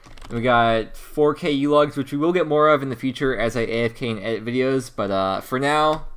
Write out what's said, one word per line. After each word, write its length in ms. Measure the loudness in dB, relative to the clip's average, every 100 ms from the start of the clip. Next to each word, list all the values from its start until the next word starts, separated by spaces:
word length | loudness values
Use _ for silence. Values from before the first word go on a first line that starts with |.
| -20 -18 -8
And 100 | -2
we 40 |
got 540 | 2 4 4 2 -2 -10
four 380 | -8 2 2
K 160 | 2 -2
U-Logs, 460 | 0 4 4 2 0
which 160 | -4
we 60 | -2
will 140 | 0
get 140 | 2 2
more 220 | 4 4
of 120 | 4
in 80 | 0
the 80 | -4
future 400 | -6 -2 -2 0
as 200 | -2 -2
I 60 |
A 220 | -2 0 -2
F 100 | -2
K 120 | -6
and 120 | -6
edit 240 | -4 -4
videos, 460 | -2 0 0 0 -4
but, 160 | -6 -2
uh, 300 | 0 0 -2
for 180 | -4 -2
now, 480 | 0 2 2 0 -6